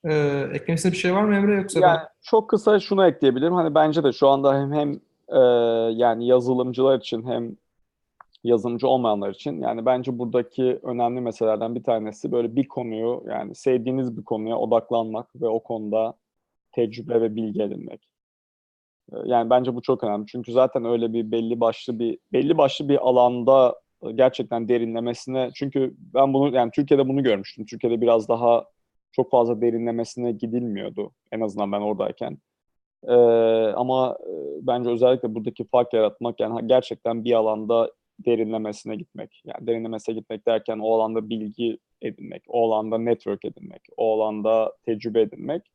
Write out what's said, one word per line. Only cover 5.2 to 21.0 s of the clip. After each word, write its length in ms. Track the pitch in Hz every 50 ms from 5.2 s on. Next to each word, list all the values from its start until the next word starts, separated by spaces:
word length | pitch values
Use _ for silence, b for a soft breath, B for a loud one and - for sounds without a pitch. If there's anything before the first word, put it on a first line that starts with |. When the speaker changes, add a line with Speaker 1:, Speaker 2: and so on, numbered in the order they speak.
| _ -
Speaker 2:
e, 100 | - 135 127 123 120 120 117 117 117 113 113 113
yani 340 | 113 113 120 120 113 113 120
yazılımcılar 720 | 120 127 127 120 127 127 127 123 127 120 127 131 135 135 123
için 280 | - - 120 113 113
hem 300 | 127 117 120 120 117 - _ _ _ _ _ _ _ _ _ _ _ _ _ - _ _ _ -
yazılımcı 440 | 117 120 110 104 123 120 113 139 131
olmayanlar 420 | 131 127 120 113 107 101 98 98
için 300 | 98 - - 147 165 156
yani 260 | 135 120 113 117 113
bence 320 | 127 127 127 123 135 127 117
buradaki 640 | 123 117 104 123 120 - _ - 127 127 123 -
önemli 380 | - 127 120 120 120 120 123 127
meselelerden 540 | 123 117 113 - 113 110 110 107 117 113 120
bir 80 | 120
tanesi 500 | - - 117 110 107 107 107 - - 127
böyle 240 | 123 120 117 113 117
bir 120 | 135 131 -
konuyu, 560 | - 139 123 117 110 110 113 117 123 - - 113
yani 260 | 117 120 113 - -
sevdiğiniz 600 | - - 139 127 123 113 127 127 135 131 123 113
bir 80 | 110 104
konuya 340 | - 117 110 107 113 117 117
odaklanmak 840 | 117 110 117 113 113 - 120 117 113 110 110 110 123 _ _ 127
ve 60 | 117 113
o 140 | 110 113
konuda 520 | _ - 117 110 107 104 104 110 110 113 - _ _ _ _ _ _ _ _ _ _ _
tecrübe 480 | - - 120 107 110 120 110 - 120 113
ve 160 | 113 110 107
bilgi 260 | 113 113 107 104 -
edinmek. 460 | 107 101 - 90 - - - - _ _ _ _ _ _ _ _ _ _ _ _ _ _ _ _ _ _ _ _ _ _
E, 40 | - 110 104
yani 260 | - 123 120 117 113
bence 240 | 123 127 127 131 120
bu 80 | 120
çok 220 | - - 131 - -
önemli. 220 | 107 104 107 104
Çünkü 260 | 104 - 123 113 -
zaten 320 | 117 127 131 127 - 127 117
öyle 280 | 117 120 117